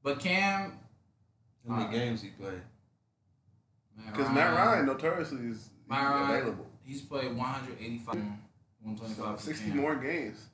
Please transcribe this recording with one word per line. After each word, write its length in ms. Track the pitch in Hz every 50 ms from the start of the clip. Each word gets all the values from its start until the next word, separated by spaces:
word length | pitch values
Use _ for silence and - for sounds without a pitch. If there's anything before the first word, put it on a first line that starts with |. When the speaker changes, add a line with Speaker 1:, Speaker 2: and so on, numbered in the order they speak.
| _
Speaker 1:
But 160 | 139 143 139
Cam 580 | - 180 180 190 196 196 196 196 196 185 - - - - - _ _ _ _ _ _ _ _ _ _ _ _ _ _ 120
Speaker 2:
How 60 | 117
many 100 | 117 110
Speaker 1:
uh, 20 | 101
Speaker 2:
games 300 | 107 117 123 120 113 107
he 80 | 101 98
played? 320 | - - 98 98 95 90 90 - - _ _ _ _ _ _ _ _ _ _ _ _ _ _ _ _ _ _ _ _ _ _ _ _ 107
Speaker 1:
Matt 160 | 110 110 104
Speaker 3:
'Cause 160 | 123 139 135
Matt 220 | 135 135 160 180 165
Speaker 1:
Ryan. 120 | 170 190 226
Speaker 3:
Ryan 180 | - 147 143
notoriously 640 | 135 135 - 147 160 175 180 160 - 151 127 120 117
is 220 | 113 107 - - - - - -
Speaker 1:
Matt 140 | 135 139 139 139
Ryan, 320 | 139 139 139 139 139 135
Speaker 3:
available. 240 | 131 117 101 92 - - - - -
Speaker 1:
he's 180 | 127 135 139
played 340 | - - 147 139 131 131 120
one 120 | 117 123 127
hundred 300 | 131 135 131 127 120 -
eighty-five, 420 | 110 117 120 117 - - 113 113 104 104 104 104 - - _ - _ _ _ _
one 140 | 110 110 107 107
twenty-five 280 | 113 110 107 104 107
Speaker 3:
So 100 | 107 107 -
Speaker 1:
for 40 |
Speaker 3:
sixty 280 | - 151 156 156 - 156
Speaker 1:
Cam. 80 | 151 143
Speaker 3:
more 180 | 143 151 156
games. 500 | 135 127 139 165 170 135 104 104 - - -